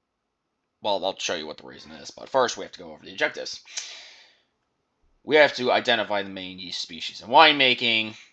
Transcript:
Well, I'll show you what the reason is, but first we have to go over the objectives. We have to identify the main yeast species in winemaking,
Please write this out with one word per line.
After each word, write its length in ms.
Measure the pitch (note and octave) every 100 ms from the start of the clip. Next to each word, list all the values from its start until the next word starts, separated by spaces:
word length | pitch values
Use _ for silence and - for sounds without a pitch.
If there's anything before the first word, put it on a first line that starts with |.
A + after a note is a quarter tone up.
| _ _ _ _ _ _ _ _
Well, 240 | A2 F#2+
I'll 140 | F#2 -
show 160 | -
you 120 | F2 D#2
what 120 | D2
the 80 | C2
reason 260 | C#2 D2
is, 180 | D2+ -
but 200 | - -
first 260 | C3 A#2 G#2
we 80 |
have 80 | E2+
to 60 | -
go 140 | E2
over 120 | D2+
the 80 | F#2
objectives. 480 | F#2+ D3+ - - - - - - - - - _ _ _ _ _ _ _ _ _ _
We 120 | - D3+
have 180 | C#3 -
to 140 | B2
identify 520 | G#2 A2 A#2 G2+ G2+
the 80 | G2
main 280 | F#2+ F#2 F#2
yeast 220 | F2 -
species 400 | - E2 - -
in 80 | F#2+
winemaking, 880 | C#3 D#3 D3 C3 A#2+ A#2+ A2+ A2 G#2+ -